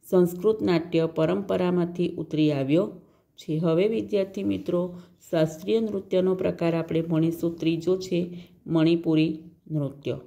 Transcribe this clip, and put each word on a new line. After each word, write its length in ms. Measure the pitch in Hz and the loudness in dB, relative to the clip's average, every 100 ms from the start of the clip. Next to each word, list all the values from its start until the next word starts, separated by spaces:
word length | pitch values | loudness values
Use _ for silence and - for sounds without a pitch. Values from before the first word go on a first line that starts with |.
| - | 2
સંસ્કૃત 520 | 185 175 - 208 220 | 4 4 2 0 0
નાટ્ય 440 | 202 170 165 165 160 | 2 0 2 0 0
પરંપરામાંથી 1040 | 160 160 185 190 190 180 180 175 175 175 | 0 0 0 -2 -2 0 0 -2 -2 -4
ઉતરી 420 | - 156 156 151 | -4 -6 0 2
આવ્યો 500 | 143 135 156 214 - - _ _ _ | 2 2 2 0 -6 -20 _ _ _
છે. 220 | - 156 | -6 -2
હવે 300 | 165 160 208 | 2 2 2
વિદ્યાર્થી 560 | 226 196 202 190 202 | 0 -2 -2 -2 -4
મિત્રો, 560 | 196 185 - 175 180 - - _ - | -4 -4 -2 -2 -2 -8 -18 _ -4
શાસ્ત્રીય 500 | 170 156 160 185 220 | 0 0 -2 -2 0
નૃત્યનો 560 | 220 202 - 185 185 185 | 0 -4 0 2 2 2
પ્રકાર 400 | 180 170 170 165 | 0 0 0 0
આપણે 260 | 160 165 | 0 -2
ભણીશું. 560 | 165 160 165 160 170 170 | 0 2 2 0 -4 -2
ત્રીજો 400 | 165 165 160 185 | -2 0 0 -2
છે 400 | - 170 175 - - _ - | 0 -4 -4 -8 -18 _ -2
મણિપુરી 720 | 160 160 170 170 156 160 - - _ - | 2 4 2 2 2 2 -2 -12 _ -6
નૃત્ય. 480 | 156 139 - 131 120 | -4 -4 -6 -8 -8